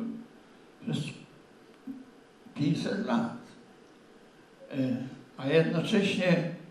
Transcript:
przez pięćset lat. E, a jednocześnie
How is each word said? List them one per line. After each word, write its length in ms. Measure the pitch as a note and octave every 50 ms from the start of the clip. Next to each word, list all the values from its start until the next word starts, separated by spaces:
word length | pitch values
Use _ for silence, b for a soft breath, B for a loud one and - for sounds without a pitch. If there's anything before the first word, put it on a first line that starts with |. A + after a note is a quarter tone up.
| A2+ - - - - - - - - - - - - - - - -
przez 200 | - D3 D3 D3 - - - - - - - - - - - - - - - - C4+ - - - - - - - - - - - - -
pięćset 500 | - D3 - D#3 - - - - - -
lat. 320 | B2+ A#2+ A2+ A#2 - - - - - - - - - - - - - - - - - - - - - - - - - - - - -
E, 60 | C#3 C3+ C3 B2+ A#2 - - - - - - - -
a 100 | - C3+
jednocześnie 1040 | C3+ D#3 E3 - - E3 E3 - - A3 G3 G3 - - F3 F#3 F3+ E3 - - - - - - -